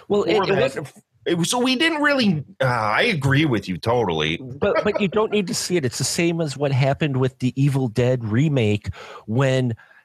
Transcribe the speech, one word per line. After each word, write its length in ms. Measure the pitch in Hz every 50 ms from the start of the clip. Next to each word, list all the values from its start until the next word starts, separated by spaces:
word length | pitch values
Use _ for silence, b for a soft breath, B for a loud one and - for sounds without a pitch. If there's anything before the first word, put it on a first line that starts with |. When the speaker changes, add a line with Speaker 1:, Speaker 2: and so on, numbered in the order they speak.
| B
Speaker 1:
Well, 160 | - 202 202 -
it, 160 | - 214 208
Speaker 2:
Before 40 | 185
Speaker 1:
it 120 | 190 196
Speaker 2:
that, 200 | 185 - 135 - -
Speaker 1:
was 120 | 147 - - - _ _ _ _ _
Speaker 2:
it 100 | - 175
was, 140 | 170 175 -
so 80 | 240 247
we 160 | 240 262 262
didn't 260 | 247 320 330 320 294
really, 420 | 294 294 285 262 233 202 160 151 131 - - -
uh, 40 | 131
I 380 | 127 123 117 107 104 110 139 208
agree 420 | 240 202 147 135 139 135 143 160
with 240 | 147 117 98 - 92
you 80 | 90
totally. 600 | 80 - 113 120 123 113 90 82 78 78 78 82
Speaker 1:
But, 460 | - 131 127 123 147 202 202 - 214 -
but 160 | 214 - -
you 80 | 208
don't 240 | 165 - 208 220 -
need 140 | 202 208 190
to 60 | - 135
see 240 | - - - 180
it. 80 | 175 139
It's 140 | 185 - -
the 40 | 135
same 380 | - - - 170 170 170 170
as 160 | 165 147 131
what 140 | 135 147 139
happened 460 | 135 123 139 135 139 - 165 147 131
with 200 | 127 131 131 - _
the 140 | 127 127 -
Evil 320 | 135 139 143 131 135 135 117
Dead 340 | 104 123 120 123 131 127 113
remake 640 | 107 107 123 156 160 143 131 110 104 104 101 - - B B B B B B B
when 480 | - 110 131 139 131 131 131 127 120 110 B B B B B